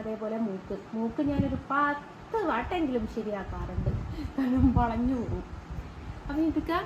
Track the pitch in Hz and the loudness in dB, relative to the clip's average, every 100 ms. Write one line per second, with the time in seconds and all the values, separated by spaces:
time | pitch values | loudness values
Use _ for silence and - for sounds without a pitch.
0 | 220 214 214 226 220 190 - 196 - 220 | -4 -4 -2 -2 -2 -2 -6 -8 -6 -2
1 | 226 - 285 277 262 240 - 277 294 285 | -2 0 0 2 2 0 0 2 4 2
2 | - - - 453 330 233 254 359 294 247 | -6 -16 -4 0 0 0 0 0 2 0
3 | 214 226 208 202 180 180 175 180 - - | 0 -4 -4 -4 -4 -6 -4 0 0 0
4 | - 339 285 - 254 254 262 233 233 226 | -2 -6 -4 0 2 6 8 8 4 4
5 | 247 254 180 180 - - - - - - | 2 2 0 -4 -6 -12 -10 -10 -10 -12
6 | - - - 285 320 294 - 339 | -12 -10 -4 0 2 2 0 -2